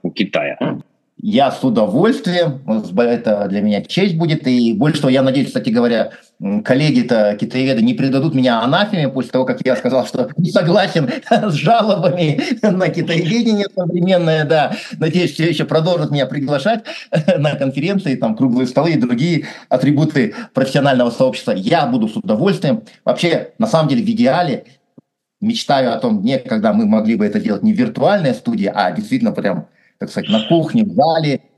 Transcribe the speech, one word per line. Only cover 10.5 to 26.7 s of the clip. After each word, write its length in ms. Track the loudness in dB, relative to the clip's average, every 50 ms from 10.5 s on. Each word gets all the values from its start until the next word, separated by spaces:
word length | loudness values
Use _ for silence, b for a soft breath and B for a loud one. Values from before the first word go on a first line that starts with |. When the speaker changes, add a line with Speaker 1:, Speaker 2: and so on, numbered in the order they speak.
| 2 2 2 4 2 2 2 2 0 -2 -2 -2 -4 -6
Speaker 2:
<laughs> 100 | -2 0
с 240 | 0 0 2 0 -2
жалобами 880 | 0 2 2 2 2 2 0 0 2 0 0 0 0 0 0 0 -2 -2 -4 -4 0
на 260 | 0 0 2 2 0
китаеведение 800 | -2 -2 -4 -4 -2 -2 -2 0 0 0 0 2 2 0 0 -2 -4 -4
современное, 680 | -6 -4 -2 -2 0 2 2 2 2 2 2 0 0 0
да. 260 | 2 2 2 2 0 -4 B B B B
Надеюсь, 360 | -4 -4 0 0 0 0 0 -2
все 100 | -2 -2
еще 200 | 0 0 -2 -2
продолжат 440 | -2 0 0 0 0 0 -2 -2 -2
меня 160 | -2 -2 -2
приглашать 600 | -2 -4 -4 -2 -2 -2 0 0 0 -2 -2 -4 B B B B B
<laughs> 260 | -2 0 2 2 2
на 160 | 2 0 -2 -2
конференции, 600 | -2 -4 -4 -2 -4 -4 -2 -2 -2 -2 -2 -2
там, 180 | -2 -2 -4 0
круглые 280 | 0 0 0 2 0 0
столы 240 | 0 0 0 2 2 2
и 40 |
другие 480 | 0 0 0 0 0 0 0 0 -2 B B B B B
атрибуты 680 | B 0 2 2 2 4 4 2 2 2 0 0 0 B B B B -2
профессионального 560 | -2 -2 0 0 2 2 2 4 4 2 2
сообщества. 420 | 2 2 0 0 0 -4 -4 -4
Я 340 | -4 -2 0 0 2 2 2
буду 220 | 0 0 -2 -2
с 80 | -2 -4
удовольствием. 680 | -6 -2 -2 0 2 2 0 0 0 0 0 -2 -2 -4 B B B B
Вообще, 480 | -2 0 0 0 0 0 0 -4 -6 _
на 100 | -4 -2
самом 220 | 2 2 2 2 2
деле, 120 | 2 0 0
в 60 | 0
идеале 540 | 0 2 2 2 2 2 0 -2 -2 -6 -8 b b b _ _ _ -20 _ _ _ _ _ _ _ -6
мечтаю 520 | -4 -4 -2 -4 0 0 2 2 2 0 0
о 60 | -2
том 220 | 0 0 0 0
дне, 180 | 0 0 0 -2
когда 340 | -2 -2 -4 0 0 2